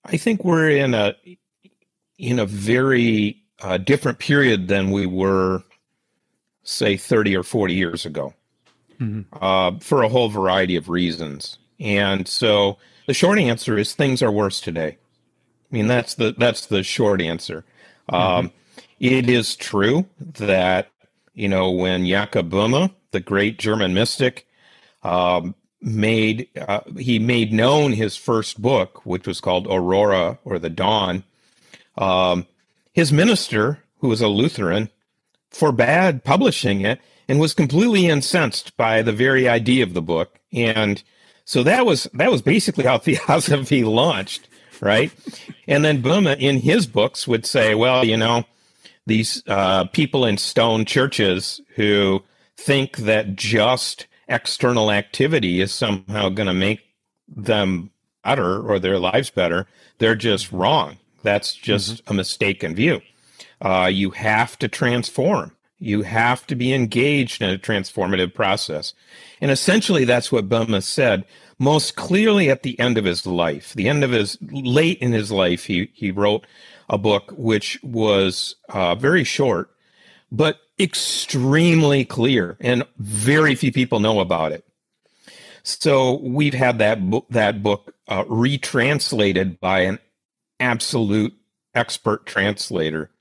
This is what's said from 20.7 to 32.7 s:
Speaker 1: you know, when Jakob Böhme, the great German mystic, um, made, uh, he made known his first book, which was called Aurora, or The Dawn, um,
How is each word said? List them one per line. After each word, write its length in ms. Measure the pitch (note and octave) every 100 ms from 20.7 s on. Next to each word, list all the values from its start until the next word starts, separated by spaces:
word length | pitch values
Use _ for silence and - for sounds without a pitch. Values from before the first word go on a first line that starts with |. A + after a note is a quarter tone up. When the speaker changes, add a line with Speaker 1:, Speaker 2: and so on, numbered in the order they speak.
| F#2 - _ _ _ _
Speaker 1:
you 140 | - G#2
know, 220 | F#2+ F#2
when 340 | F2+ F#2 F2+
Jakob 440 | F2+ G2 G#2 G#2+ E2+
Böhme, 420 | F#2+ A2 C3+ F#3 _ _
the 100 | G2
great 360 | F2+ G2 G#2 A2+
German 340 | G#2+ A2 F#2
mystic, 540 | F#2 A#2 - B2+ - _ _ _ _ _ _
um, 520 | - F2+ F2+ F2+ E2+ - _ _
made, 680 | - G#2+ G#2+ A2+ A2 A2 - -
uh, 240 | - G2+ - -
he 220 | B2+ A#2
made 340 | A2+ A#2+ G#2+
known 400 | A2 A#2+ D3+ D3
his 240 | A2 A2 -
first 440 | - A2+ G#2 -
book, 440 | A2+ B2+ F#2 -
which 220 | G2+ F#2 G2
was 120 | F2+
called 260 | - F#2 F2+
Aurora, 680 | F#2 F2+ F#2+ G#2 F#2+ E2+ -
or 160 | - F#2
The 100 | E2
Dawn, 540 | E2 G2 A2 F#2+ F2+ - _ _ _ _ - _ -
um, 500 | F#2+ F#2 F#2 F2+ F2 _ _